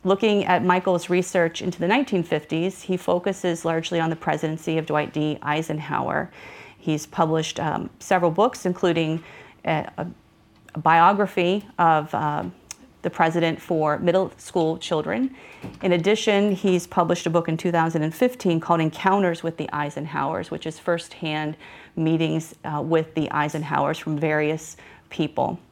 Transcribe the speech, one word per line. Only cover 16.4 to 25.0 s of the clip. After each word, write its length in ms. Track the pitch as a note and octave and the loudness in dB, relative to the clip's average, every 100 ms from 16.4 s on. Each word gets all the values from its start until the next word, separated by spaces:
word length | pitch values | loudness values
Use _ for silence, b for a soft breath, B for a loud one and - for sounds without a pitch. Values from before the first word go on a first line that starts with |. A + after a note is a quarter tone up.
| G#3 | 2
he's 360 | G3 G3+ F3+ F3 | 2 2 2 0
published 400 | - E3 F3 E3+ | 0 2 0 2
a 20 | |
book 180 | E3 E3 | 0 0
in 80 | D#3+ | -2
two 160 | F3+ | 0
thousand 300 | E3+ E3 D#3+ | 2 2 0
and 120 | D#3 | -2
fifteen 460 | - B3 B3 F#3+ E3 | 0 0 2 0 0
called 220 | - E3+ | 2 2
Encounters 600 | D#3+ - F#3+ G3 F#3+ E3 | 2 2 2 4 2 0
with 140 | E3 D#3+ | -6 -6
the 100 | D#3 | -8
Eisenhowers, 840 | D3 D3 D3 D3+ C#3+ C#3 - - | -4 -6 -6 -6 -4 -4 -4 -6
which 160 | D#3 D#3+ | -8 -8
is 140 | D#3+ | -6
firsthand 760 | - E3+ - - D#3+ D3+ D3+ D#3 B B B - | -2 -2 -4 -8 -4 -4 -4 -8 B B B -2
meetings, 600 | D#3+ E3 D#3+ D#3+ D#3+ - | 0 2 2 -2 -6 -12
uh, 180 | - D3 | -6 -6
with 320 | D#3+ D#3+ D#3+ | 0 0 0
the 140 | - D3+ | -4 -2
Eisenhowers 720 | D3+ D3 D#3 D3 C#3 C#3+ D#3 | -2 -2 -4 -2 0 0 -2
from 180 | - D3+ | -4 -2
various 600 | D#3+ D3+ D3+ D#3 - - B B | 0 0 0 -2 -8 -20 B B